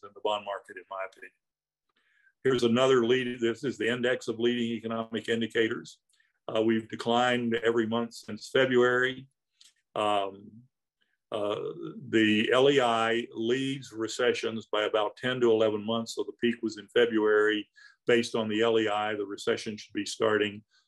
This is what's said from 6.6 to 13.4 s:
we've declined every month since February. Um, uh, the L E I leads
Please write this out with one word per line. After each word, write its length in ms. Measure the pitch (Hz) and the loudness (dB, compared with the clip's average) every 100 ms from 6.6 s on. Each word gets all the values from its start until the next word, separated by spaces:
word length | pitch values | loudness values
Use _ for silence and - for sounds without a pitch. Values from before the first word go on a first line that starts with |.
we've 260 | 110 113 110 | 2 0 -2
declined 680 | 113 117 117 123 123 120 117 | -6 0 2 2 0 0 0
every 220 | 113 117 110 | 0 0 0
month 280 | 117 117 | -2 -4
since 360 | - - 107 - | -10 -12 -12 -2
February. 720 | 131 131 123 123 123 127 131 - _ _ _ _ _ _ - | 0 4 4 4 4 0 -4 -14 _ _ _ _ _ _ -2
Um, 480 | 107 104 98 98 104 110 127 _ _ _ _ _ - | 0 0 -2 -8 -18 -20 -20 _ _ _ _ _ -10
uh, 260 | 107 104 104 95 - - - 123 | -4 -4 -4 -6 -10 -12 -12 0
the 420 | 113 110 107 113 | 4 4 4 4
L 180 | 127 135 | 4 4
E 100 | 139 | 4
I 460 | 123 113 113 117 120 | 4 2 0 0 -4
leads 580 | - | -6